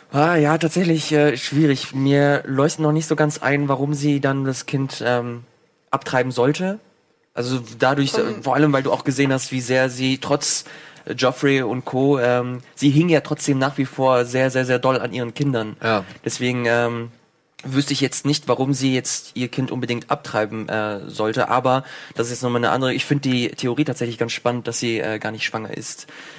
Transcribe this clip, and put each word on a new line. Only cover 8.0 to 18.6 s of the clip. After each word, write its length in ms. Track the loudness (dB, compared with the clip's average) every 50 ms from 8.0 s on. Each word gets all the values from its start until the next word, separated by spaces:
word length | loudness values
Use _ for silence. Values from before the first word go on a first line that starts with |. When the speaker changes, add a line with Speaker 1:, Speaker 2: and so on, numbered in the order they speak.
| 2 2
Speaker 2:
Vom 100 | 2 0 0 -2 -2 -4
Speaker 1:
äh, 20 |
vor 140 | -2 0 2
allem, 160 | 4 4 4 4
weil 100 | 4 2
du 80 | 2
auch 120 | 0 0 0
gesehen 280 | 0 0 2 2 2 2
hast, 180 | 0 -2 -4
wie 100 | -4 -4
sehr 280 | -2 0 2 2 2 2
sie 280 | 0 0 0 0 0 0
trotz 480 | 0 0 0 0 0 0 -2 -2 -4 -8 -14 -20 -20 -20 -20 -14 -10 -10 -4
Joffrey 460 | 0 0 0 2 2 2 2 2 2
und 240 | 2 0 -2 -4 -4
Co., 340 | -4 -2 0 2 4 4 4
ähm, 400 | 4 2 2 2 0 -2 -6 -10 -12 -14 -6
sie 140 | 0 2 4
hing 200 | 6 6 6 6
ja 120 | 4 2
trotzdem 380 | 2 0 -4 -4 0 0 0 2
nach 180 | 0 0 0 -2
wie 80 | -4
vor 400 | -4 -2 0 2 4 4 4 2
sehr, 240 | 2 0 0 0 2
sehr, 160 | 2 0 0
sehr 140 | 2 0 2
doll 200 | 2 2 0 0
an 140 | -2 -4 -6
ihren 200 | -6 -6 -6 -4
Kindern. 420 | -2 -2 0 0 -2 -2 -4 -6 -4 -2
Speaker 3:
Ja. 200 | 0 0 0 -2 -4 -10 -10 -8
Speaker 1:
Deswegen, 400 | -6 -4 -2 -2 -2 0 0 0 2
ähm, 440 | 2 2 2 0 -2 -4 -8 -10 -14 _ _ _ _ _ _ _ _ -16 -10
wüsste 280 | -4 0 0 0 0 0
ich 80 | -2
jetzt 240 | -2 -2 -2 -2 -2
nicht, 220 | 0 -2 0 0 0
warum 260 | 0 0